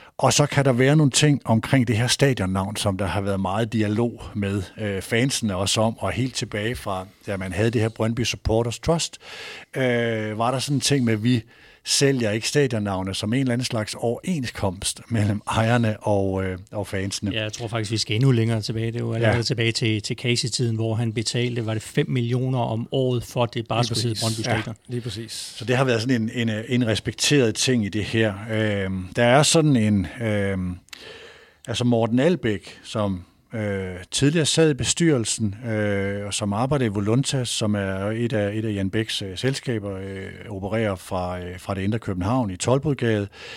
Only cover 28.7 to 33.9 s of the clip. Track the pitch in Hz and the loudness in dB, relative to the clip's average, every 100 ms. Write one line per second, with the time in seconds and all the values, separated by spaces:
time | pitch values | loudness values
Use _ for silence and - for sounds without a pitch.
28.7 | 101 95 95 90 - 120 135 143 165 156 | 0 -2 -4 -4 2 6 8 8 6 6
29.7 | 127 107 101 85 - 113 104 98 95 90 | 6 6 4 2 -2 -2 0 0 -2 -4
30.7 | 87 - - - - - - - _ - | -8 -14 -20 -20 -20 -20 -20 -20 _ -6
31.7 | 113 120 117 113 123 151 180 117 98 - | 0 2 2 4 4 4 2 0 -2 -6
32.7 | - - 113 104 92 90 _ - 113 104 | -20 -8 -2 -2 -2 -10 _ -12 -6 -4
33.7 | 98 92 | -4 -6